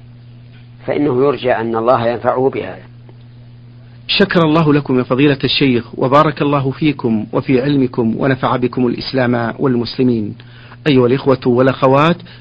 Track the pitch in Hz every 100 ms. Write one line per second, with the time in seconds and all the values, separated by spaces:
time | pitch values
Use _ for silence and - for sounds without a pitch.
0 | - - - - - - - - - 147
1 | 147 123 143 117 123 110 113 113 117 127
2 | 117 117 120 123 131 113 92 90 - -
3 | - - - - - - - - - -
4 | - - 196 185 160 156 156 147 143 127
5 | 123 127 147 131 127 - 139 117 113 117
6 | 131 143 156 135 147 143 135 127 156 135
7 | 120 110 104 135 131 127 139 143 123 123
8 | 113 113 139 131 127 123 123 - 123 -
9 | - 131 123 120 117 - 143 120 113 -
10 | 127 113 104 113 - - - - - 131
11 | 120 135 143 127 131 120 135 123 135 139
12 | 156 175 - -